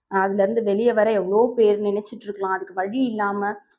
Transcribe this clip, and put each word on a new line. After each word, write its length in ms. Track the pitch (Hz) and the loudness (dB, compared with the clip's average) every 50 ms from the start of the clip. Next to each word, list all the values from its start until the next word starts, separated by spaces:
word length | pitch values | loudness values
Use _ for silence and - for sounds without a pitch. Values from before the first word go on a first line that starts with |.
| _ _ | _ _
அஹ், 80 | 196 190 | -2 0
அதுல 260 | 190 196 196 208 196 | 0 0 2 0 0
இருந்து 200 | 196 226 226 214 | 0 0 0 0
வெளியே 300 | 208 196 208 233 240 226 | 0 0 2 2 2 2
வர 180 | 214 208 220 | 4 2 2
எவ்வளோ 420 | 226 202 180 185 196 214 240 247 240 | 2 0 0 2 2 2 2 2 2
பேர் 260 | 240 220 208 208 208 | 2 4 4 4 2
நினைச்சிட்டு 420 | 208 202 196 208 208 - 247 214 - | 0 -2 -2 -4 -6 -8 -14 -14 -12
இருக்கலாம், 300 | 202 196 196 196 190 190 | -12 -8 -6 -4 -4 -4
அதுக்கு 200 | 185 190 190 180 | -4 -6 -6 -6
வழி 320 | 190 185 202 214 262 262 | -6 -4 -4 -2 -2 -2
இல்லாம 480 | 247 220 214 208 202 202 202 202 202 214 208 - _ _ | -2 -2 -2 -2 -2 -2 -2 -4 -4 -6 -8 -12 _ _